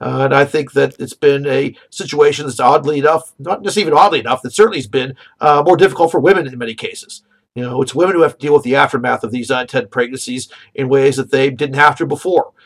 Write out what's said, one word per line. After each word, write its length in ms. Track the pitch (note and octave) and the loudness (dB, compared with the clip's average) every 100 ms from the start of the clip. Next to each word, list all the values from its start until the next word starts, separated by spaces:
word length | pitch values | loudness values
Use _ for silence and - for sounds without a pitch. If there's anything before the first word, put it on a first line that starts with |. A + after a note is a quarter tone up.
Uh, 200 | B2+ C3 C3+ | -8 -2 0
and 60 | |
I 120 | C#3 | 0
think 280 | C#3+ D#3 C3+ | 0 -2 -4
that 200 | C#3 C3+ - | -2 -2 -4
it's 140 | B2+ | -14
been 340 | - D3 C#3 C#3+ | -2 0 0 -2
a 260 | C3 C#3 - _ | -2 -4 -8 _
situation 560 | - C#3 D3 D3 D3 D3 | -14 -8 0 0 0 -8
that's 140 | A#2 | -2
oddly 400 | B2+ D3 C#3 D3 | 2 2 0 0
enough, 320 | D3 - - _ | 0 0 -4 _
not 240 | D#3 G3+ | -8 -6
just 120 | G3+ G#3+ | -4 -2
even 160 | E3+ | 2
oddly 280 | D3 G3+ F3 | 4 4 2
enough, 240 | A#2 B2 | -2 -6
it 80 | C3+ | -6
certainly 260 | - A3 F3 | 2 2 2
has 80 | A2+ | -4
been, 300 | C3+ C3 C3+ - _ | -4 -4 -10 -20 _
uh, 240 | D3+ D3 D#3+ | 2 4 4
more 100 | E3 | 4
difficult 360 | F#3+ - E3 | 4 4 0
for 80 | E3+ | 2
women 260 | D3+ G3 C3+ | 4 2 0
in 100 | B2 | -8
many 180 | A#2 | -10
cases. 480 | A2+ G2 F#2 - - _ _ _ A#2+ | -8 -12 -12 -18 -20 _ _ _ -10
You 80 | |
know, 180 | B2 B2 | -6 -4
it's 100 | C3 | -2
women 220 | C3+ F#3 | 2 2
who 80 | F3 | 4
have 160 | D3+ - | 2 0
to 80 | D3 | 0
deal 80 | |
with 80 | D3 | 0
the 140 | A#2 C#3 | 2 0
aftermath 480 | C#3+ B2 B2 B2 | 2 0 -2 -4
of 80 | A2+ | -4
these 180 | B2 A#2 | -8 -4
unintended 400 | B2+ B2 C3 A2 | -4 -2 -6 -4
pregnancies 580 | B2+ A#2+ C3 - B2+ - - - - | -4 -4 -4 -10 -10 -12 -18 -20 -8
in 120 | C3 | 0
ways 280 | C#3 C3+ C3+ | 2 2 0
that 160 | B2+ | -2
they 180 | C3+ C#3 | 0 0
didn't 240 | B2+ C#3+ | -2 -6
have 220 | C3+ D3 C3+ | 2 2 2
to 100 | D3 | -6
before. 460 | C#3+ F#3 E3 - _ | -4 0 0 0 _